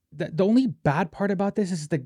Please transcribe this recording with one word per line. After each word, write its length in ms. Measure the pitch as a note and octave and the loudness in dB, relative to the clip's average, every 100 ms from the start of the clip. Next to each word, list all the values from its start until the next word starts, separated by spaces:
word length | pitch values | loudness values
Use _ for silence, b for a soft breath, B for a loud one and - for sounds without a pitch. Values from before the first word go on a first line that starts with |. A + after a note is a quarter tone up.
| _ | _
the, 160 | D3 D#3+ | -10 -6
the 140 | D#3 F#3+ | 0 2
only 220 | A#3 C4 | 4 2
bad 440 | - D#3 C#3+ F#3+ | 0 0 0 -2
part 200 | - G3+ | -2 -2
about 240 | F#3+ G3+ G3+ | 0 -2 -2
this 160 | F#3+ | -2
is 160 | F3 D3+ | -4 -4
the, 160 | D#3+ | -4